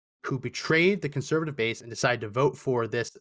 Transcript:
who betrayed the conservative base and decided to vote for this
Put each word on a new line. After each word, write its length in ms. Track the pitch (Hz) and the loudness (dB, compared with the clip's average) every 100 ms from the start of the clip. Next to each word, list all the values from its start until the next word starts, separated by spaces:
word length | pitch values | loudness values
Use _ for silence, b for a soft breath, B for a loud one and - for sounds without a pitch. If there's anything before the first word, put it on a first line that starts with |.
| _ _ | _ _
who 160 | - 135 | -6 -4
betrayed 640 | 120 - - 160 180 202 | -6 -6 0 4 4 2
the 80 | 147 | -2
conservative 460 | 143 - 160 160 143 | -4 0 0 0 -2
base 260 | 113 113 | -2 -2
and 80 | 113 | -8
decided 320 | 113 131 120 | 0 0 0
to 80 | 110 | -2
vote 280 | 110 139 - | 2 2 2
for 300 | - 123 113 | 0 0 0
this 300 | 120 113 - | -2 -4 -8